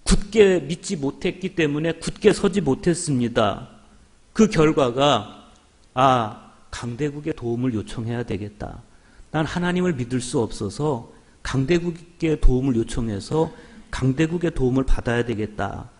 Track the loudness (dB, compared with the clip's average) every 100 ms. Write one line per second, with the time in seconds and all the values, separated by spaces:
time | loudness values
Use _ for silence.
0 | 2 0 2 4 6 4 0 -8 -6 -4
1 | -4 -4 -6 -4 -6 -2 -2 0 -4 -4
2 | -8 2 2 4 0 0 0 0 0 -2
3 | -2 0 0 2 0 -2 -12 -20 -20 -20
4 | _ _ _ 2 4 6 4 4 0 2
5 | 4 2 0 -16 -20 -20 _ _ _ 2
6 | 4 4 0 -8 -20 -20 -16 -10 -10 -4
7 | -6 -4 -8 -6 -4 -2 -2 -2 -6 -8
8 | -4 -4 -4 -6 -8 -10 -12 -12 -20 _
9 | _ -20 -8 -4 -2 -2 -2 0 0 -2
10 | -4 -4 -2 -2 -2 -4 -8 -4 -4 -4
11 | -8 -20 _ _ -4 -2 2 0 0 -8
12 | -18 -4 -2 6 6 6 2 0 0 -4
13 | -4 -6 -2 -2 -2 -4 -20 -20 -12 -2
14 | 0 2 0 0 -2 0 0 2 4 2
15 | 4 0 0 -4 -6 -4 -6 -6 -14